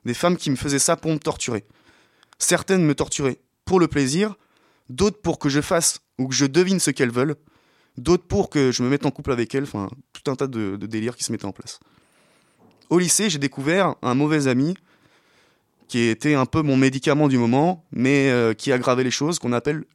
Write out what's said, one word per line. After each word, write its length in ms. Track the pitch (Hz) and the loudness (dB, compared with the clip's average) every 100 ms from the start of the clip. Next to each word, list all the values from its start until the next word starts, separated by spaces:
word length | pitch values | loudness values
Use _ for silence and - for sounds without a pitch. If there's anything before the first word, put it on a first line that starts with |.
| 117 | -8
Des 80 | |
femmes 240 | 120 175 175 | -2 0 0
qui 120 | - | -2
me 60 | 127 | -2
faisaient 240 | 151 139 | 0 0
ça 160 | - 165 | 0 0
pour 160 | 160 | -2
me 80 | 151 | -4
torturer. 460 | 156 - - 110 - _ _ _ _ _ _ - | -4 -6 -4 -6 -8 _ _ _ _ _ _ -6
Certaines 440 | - 175 - 190 | 0 0 2 2
me 120 | 156 139 | 2 2
torturaient 440 | 147 - 139 123 _ _ - | -2 -2 -4 -4 _ _ 0
pour 140 | 185 | 2
le 80 | 165 | 2
plaisir, 480 | 147 131 160 214 202 _ _ _ _ - | 2 0 0 -2 -4 _ _ _ _ -12
d'autres 320 | 127 202 - | -2 -2 0
pour 180 | 170 151 | -4 -2
que 100 | 147 | 0
je 100 | 139 | 0
fasse 400 | 143 170 - - _ - | 0 0 0 -4 _ -8
ou 80 | 131 | -4
que 80 | 120 | 0
je 100 | 139 | 0
devine 340 | 147 185 185 | 2 2 2
ce 120 | - | 0
qu'elles 200 | 135 127 | 0 0
veulent, 240 | 120 143 147 _ _ _ _ _ - | 0 -2 -2 _ _ _ _ _ -8
d'autres 280 | 123 175 - | 0 0 0
pour 240 | 202 175 | -2 0
que 220 | 151 131 | 2 2
je 120 | 120 | 2
me 60 | 123 | 0
mette 160 | 143 151 | 0 -2
en 60 | |
couple 200 | - 147 | -4 -4
avec 240 | 120 117 135 | -4 -2 -4
elles, 80 | |
enfin, 260 | 139 104 95 131 - | -4 -6 -8 -10 -20
tout 160 | - - | -12 -6
un 60 | 131 | -4
tas 120 | 135 | -4
de, 280 | 117 101 101 | -4 -6 -6
de 100 | 107 | -8
délires 300 | 110 113 - | -6 -6 -6
qui 80 | |
se 80 | - | -8
mettaient 140 | 110 101 | -8 -8
en 60 | |
place. 280 | - - - _ _ _ _ _ _ _ _ _ _ - | -12 -16 -20 _ _ _ _ _ _ _ _ _ _ -2
Au 100 | 170 | 0
lycée, 300 | 175 - 208 | 2 0 0
j'ai 100 | 151 | -2
découvert 560 | 139 - 135 180 180 - | -4 -4 -2 0 0 -2
un 100 | 127 | -2
mauvais 320 | 123 151 156 135 | 0 2 2 2
ami 280 | 127 147 185 _ _ _ _ _ _ _ _ _ _ - | 2 0 -4 _ _ _ _ _ _ _ _ _ _ -6
qui 140 | 123 | 0
était 340 | 117 113 151 143 | 0 0 0 2
un 100 | 127 | 0
peu 160 | 160 | 0
mon 160 | 151 131 | 0 4
médicament 500 | 135 131 156 147 147 | 2 2 0 2 4
du 120 | 131 | 4
moment, 460 | 117 127 165 175 - | 4 2 2 -2 -6
mais, 380 | - 127 139 135 | -2 2 2 4
euh, 240 | 123 117 | 2 2
qui 180 | 110 139 | 0 0
aggravait 320 | 127 123 123 | 0 2 0
les 80 | 127 | 0
choses, 280 | - 147 175 | 0 -2 -2
qu'on 140 | 123 | -2
appelle 300 | 120 147 156 - | -2 -2 -4 -6